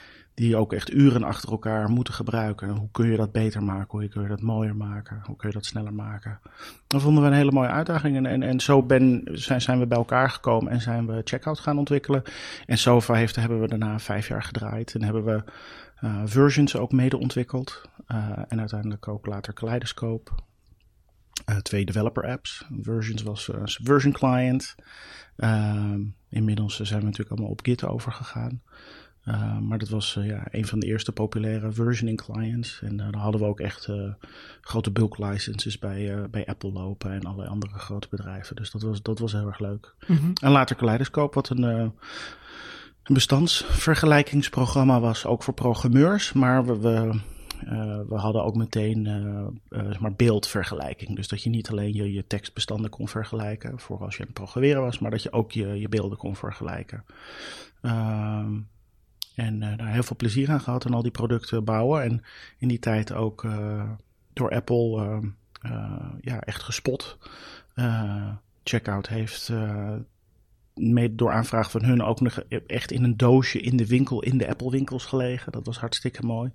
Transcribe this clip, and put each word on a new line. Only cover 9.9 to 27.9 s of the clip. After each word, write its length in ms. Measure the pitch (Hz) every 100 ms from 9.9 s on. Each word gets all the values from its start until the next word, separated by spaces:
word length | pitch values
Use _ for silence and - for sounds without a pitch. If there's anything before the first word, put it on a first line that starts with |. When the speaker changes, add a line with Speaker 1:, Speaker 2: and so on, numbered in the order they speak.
| 120
Speaker 1:
elkaar 320 | 117 123 131
gekomen 420 | - 127 113 131
en 80 | 120
zijn 260 | 117 117 113
we 140 | 110
Checkout 340 | 110 123 - 156
gaan 200 | - 147
ontwikkelen. 440 | 143 143 - 135 - - - - -
En 120 | 120
Sofa 360 | - 120 113
heeft, 220 | 113 113 -
hebben 240 | 117 113
we 80 | 110
daarna 300 | 110 107 107
vijf 300 | - 104 -
jaar 140 | 110
gedraaid. 520 | - 113 107 110 117
En 80 | 113
hebben 220 | 104 110
we, 200 | 110 107 107 - - - - _
eh, 260 | 117 104
versions 520 | 107 117 143 139 143 113
ook 160 | 104
mede 260 | 131 127 135
ontwikkeld. 640 | 127 - 120 127 131 - - - -
Eh, 320 | 113 107 101 101
en 100 | 113
uiteindelijk 500 | 107 107 107 104 -
ook 180 | 107 -
later 260 | 101 101
Kaleidoscope. 800 | 104 113 120 120 - 117 113 - - - _ _ _ _ _ _ _ _ -
Eh, 120 | - 104
twee 280 | - 101
developer 420 | 95 101 113 - -
apps. 400 | 127 - - - -
Versions 420 | 107 113 107 110
was, 280 | 107 107 -
eh, 100 | 104
Subversion 480 | 104 - 117 143 139
Client. 640 | 143 135 127 127 127 - - - - - - - -
Ehm, 640 | 113 110 104 104 104 104 104 - _
inmiddels 520 | 113 107 107 104 -
zijn 180 | 104 107
we 40 |
natuurlijk 260 | 104 104 101
allemaal 200 | 110 104
op 100 | 107
Git 220 | - 123
overgegaan. 800 | -